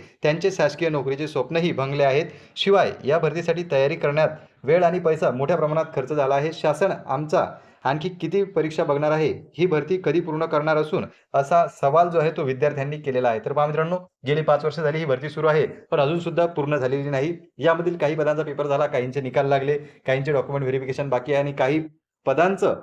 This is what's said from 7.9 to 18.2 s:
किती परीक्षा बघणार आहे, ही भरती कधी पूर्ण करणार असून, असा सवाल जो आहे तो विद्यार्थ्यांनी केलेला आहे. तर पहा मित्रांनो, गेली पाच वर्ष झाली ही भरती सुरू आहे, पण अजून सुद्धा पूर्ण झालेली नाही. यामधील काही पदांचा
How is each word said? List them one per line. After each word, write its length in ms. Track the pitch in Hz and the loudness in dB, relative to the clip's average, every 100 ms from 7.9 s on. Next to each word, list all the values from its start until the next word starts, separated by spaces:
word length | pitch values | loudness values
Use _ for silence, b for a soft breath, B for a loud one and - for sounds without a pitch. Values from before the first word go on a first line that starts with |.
| 151 180 | -2 -4
किती 340 | 180 160 196 | -6 -2 -2
परीक्षा 420 | 196 170 156 156 | 0 0 -2 -2
बघणार 260 | 147 143 151 | 0 0 2
आहे, 420 | 156 156 - - - | 2 0 -2 -10 -2
ही 80 | 175 | 0
भरती 340 | 156 - 185 | 0 0 -2
कधी 160 | 160 160 | 0 0
पूर्ण 240 | 165 156 | -2 -4
करणार 320 | 160 156 156 151 | -2 0 2 0
असून, 300 | 151 170 92 b b | 0 -4 -6 b b
असा 320 | 131 139 170 160 | -2 2 2 2
सवाल 420 | - 139 156 175 | 0 2 4 4
जो 100 | 170 | 2
आहे 120 | 156 | 0
तो 120 | 165 | 0
विद्यार्थ्यांनी 540 | 139 127 147 139 139 151 | -4 0 0 0 -4 -4
केलेला 320 | 143 127 123 | -2 0 0
आहे. 120 | 110 | 0
तर 80 | 107 | -2
पहा 140 | 139 151 | 0 0
मित्रांनो, 320 | 151 165 180 180 _ 123 | 0 -2 -4 -8 _ -2
गेली 160 | 151 | 0
पाच 220 | 156 147 | 2 2
वर्ष 120 | 151 151 | 0 -2
झाली 180 | 151 156 | -2 -2
ही 60 | |
भरती 240 | 160 127 147 | -2 -2 -4
सुरू 180 | 151 156 | 0 2
आहे, 200 | 151 123 | 2 0
पण 340 | - - 160 | -4 -2 0
अजून 180 | 139 170 | 2 0
सुद्धा 280 | 175 160 170 | -2 0 0
पूर्ण 300 | 170 143 147 | 0 -2 0
झालेली 340 | 127 139 143 | 0 -2 -2
नाही. 260 | 135 151 170 - - | -2 -2 -4 -12 -2
यामधील 380 | 156 165 170 170 | 0 0 -2 -2
काही 180 | 147 | -2
पदांचा 280 | 156 | 0